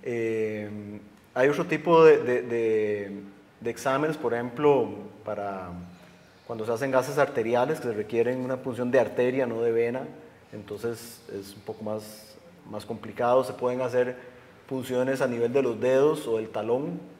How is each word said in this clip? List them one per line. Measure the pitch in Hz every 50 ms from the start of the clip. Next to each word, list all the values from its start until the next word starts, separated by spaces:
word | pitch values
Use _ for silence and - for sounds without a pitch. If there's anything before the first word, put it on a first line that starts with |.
| -
Eh, | 135 120 117 113 113 113 110 110 107 107 107 104 104 104 104 104 101 104 104 - - - - _ _ _
hay | 123 131 143
otro | 147 151 170
tipo | 175 160 151 - 175 170 160 160
de, | 156 151
de, | 127 - 120 123 120 127
de, | 123 117 117 113 113 110 110 107 104 104 104 101 98 98 101 101 101 - - - - - -
de | - 117
exámenes, | 117 - - 139 131 139 151 156 156
por | 151 - 120 117
ejemplo, | 117 120 123 117 - 147 147 143 131 117 101 101 - - - - - -
para | - 107 101 101 101 98 95 92 90 87 87 87 90 - - - - - - - - - - _
cuando | - 120 113 110
se | 113 117
hacen | 110 139 135
gases | 131 131 123 143 139
arteriales | 147 139 131 - 127 110 113 120 120 123 139 160 156
que | -
se | 127 110
requieren | 104 104 - 120 117 117 120 127 127
una | 127 127 131
punción | 127 127 135 120 117 123 123
de | 123 131
arteria, | 117 - - - 123 123 127 135 131
no | 120 113 113
de | 117 117
vena, | 113 113 117 117 123 131 135 - - - - - - - - _ -
entonces | 107 101 - 104 101 107 117 117 110 - - - - - - 98
es | 101 98 98 98
un | -
poco | - - 107 - 110
más, | 107 107 107 104 - - - - - - - - - - - - -
más | 107 107 -
complicado. | - 117 107 104 110 104 - 120 120 123 131 131
Se | 131 -
pueden | - 127 123 123 127
hacer | 131 123 120 127 123 123 123 - - - - - - - - - -
punciones | - 135 131 120 - 127 123 127 131 135 131
a | 139
nivel | 127 120 117 117 120 123
de | 139
los | 131 123 113 104
dedos | 113 127 131 135 139 151 156 151 -
o | 117 113
del | 110 110 110
talón | - 110 107 110 120 131 147 170 175 170 - - -